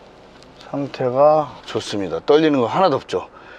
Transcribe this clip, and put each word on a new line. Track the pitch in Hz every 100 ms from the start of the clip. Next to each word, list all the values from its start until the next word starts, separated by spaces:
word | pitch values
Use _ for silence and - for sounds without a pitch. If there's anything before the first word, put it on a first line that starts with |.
| - - - - - - -
상태가 | 143 139 - 127 127 147 156 147 - -
좋습니다. | 117 - 104 95 82
떨리는 | - 147 160 143
거 | 113
하나도 | 107 185 135
없죠. | - 87 - - -